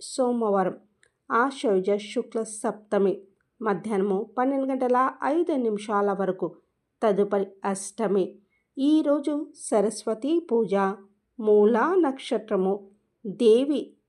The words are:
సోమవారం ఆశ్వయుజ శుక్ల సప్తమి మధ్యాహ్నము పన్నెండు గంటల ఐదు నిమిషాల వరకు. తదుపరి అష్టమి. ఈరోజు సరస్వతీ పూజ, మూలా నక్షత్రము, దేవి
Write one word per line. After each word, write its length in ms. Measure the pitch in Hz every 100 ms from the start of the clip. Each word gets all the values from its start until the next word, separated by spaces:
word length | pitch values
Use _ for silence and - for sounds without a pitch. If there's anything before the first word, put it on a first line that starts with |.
సోమవారం 720 | - - 247 240 220 196 185 - _ _ _ _ -
ఆశ్వయుజ 580 | 226 269 269 240 190 190
శుక్ల 520 | 208 208 247 226 226
సప్తమి 800 | 220 - 226 208 - 202 196 - - _ _ -
మధ్యాహ్నము 680 | 220 175 220 196 202 190 220 -
పన్నెండు 280 | 262 277 269
గంటల 440 | 262 254 247 262 -
ఐదు 280 | - 330 349
నిమిషాల 600 | 277 226 208 233 202 202
వరకు. 440 | 196 190 185 180 - _ _ _ _
తదుపరి 440 | 226 190 202 202 196 -
అష్టమి. 760 | 202 196 - - 208 196 175 - _ _ _ 269
ఈరోజు 680 | 277 311 285 285 285 294 302 -
సరస్వతీ 840 | - 220 208 220 233 220 269 339
పూజ, 360 | 339 233 196 196 196 202 - _ _ -
మూలా 540 | 214 208 208 226 294
నక్షత్రము, 960 | 370 294 269 - 214 214 196 190 202 - _ _ _ 214
దేవి 680 | 175 233 226 285 277 - -